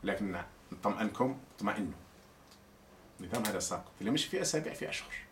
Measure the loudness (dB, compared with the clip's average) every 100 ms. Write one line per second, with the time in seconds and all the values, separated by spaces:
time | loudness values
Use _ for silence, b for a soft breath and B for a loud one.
0 | 2 2 2 -2 -6 -12 -14 -2 0 2
1 | 0 4 2 2 -8 -2 -2 0 -2 -4
2 | -14 -20 -20 -20 -20 -20 -20 -20 -20 -20
3 | -20 -12 -2 0 2 0 0 -2 -6 -4
4 | 2 2 2 2 2 2 0 -4 -4 -4
5 | -6 -10 -10